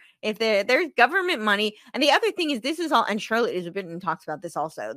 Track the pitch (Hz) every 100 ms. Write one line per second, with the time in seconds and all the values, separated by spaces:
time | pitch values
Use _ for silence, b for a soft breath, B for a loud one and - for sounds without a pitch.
0 | b b 214 202 220 202 208 262 330 -
1 | 240 370 359 285 214 202 214 214 b -
2 | 311 392 427 359 311 262 254 320 320 269
3 | - 208 - 226 220 175 175 196 180 170
4 | 180 165 - 156 170 160 156 - 107